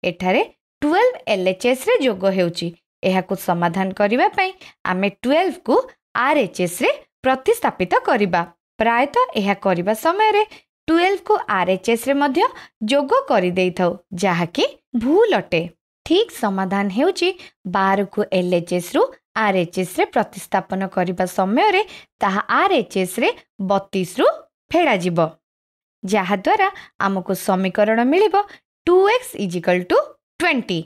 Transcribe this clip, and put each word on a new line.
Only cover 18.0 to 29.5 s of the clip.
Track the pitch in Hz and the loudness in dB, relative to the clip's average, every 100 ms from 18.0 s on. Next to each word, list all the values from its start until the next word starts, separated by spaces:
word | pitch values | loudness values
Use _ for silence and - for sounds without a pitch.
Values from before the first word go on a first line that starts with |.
| 202 - 208 | -2 -4 -2
ଏଲ୍ | 190 180 | -2 0
ଏଚ୍ | 180 175 | -2 0
ଏସ୍ | 180 175 | -4 -2
ରୁ | 294 523 - _ - | 0 0 -2 _ -4
ଆର୍ | 220 190 | 0 0
ଏଚ୍ | 170 - | -2 -4
ଏସ୍ | 185 - | -6 -2
ରେ | 381 | 0
ପ୍ରତିସ୍ଥାପନ | - 208 - - 196 185 190 190 | 0 -2 -6 -4 -4 -4 -6 -4
କରିବା | - 180 180 180 - | -2 -2 -2 -4 -2
ସମୟରେ | 190 226 427 381 415 - - _ | 0 2 2 2 -2 -8 -20 _
ତାହା | 208 190 - | -2 -2 -2
ଆର୍ | 240 381 | 0 2
ଏଚ୍ | 349 208 - | 2 0 -4
ଏସ୍ | 185 - | -4 -2
ରେ | 302 480 _ _ | -2 -2 _ _
ବତିଶରୁ | 190 196 196 196 180 - 381 659 - _ _ | -2 -2 0 -4 -4 0 0 0 -10 _ _
ଫେଡ଼ାଯିବ, | 330 330 214 175 170 160 - _ _ _ _ _ _ | 0 2 0 0 0 0 -2 _ _ _ _ _ _
ଯାହାଦ୍ୱାରା | 190 208 180 202 196 415 392 392 - _ | -4 -2 0 -2 0 2 0 -2 -20 _
ଆମକୁ | 196 196 180 185 - | -4 -4 -4 -6 0
ସମୀକରଣ | 185 190 185 208 220 | 0 0 0 0 2
ମିଳିବ | 247 320 415 392 415 - _ _ - | 2 4 4 2 -2 -10 _ _ 2
ଟୁ | 359 392 | 4 4
ଏକ୍ସ | 494 508 - | 2 -2 -6
ଇଜ୍ | 196 | -6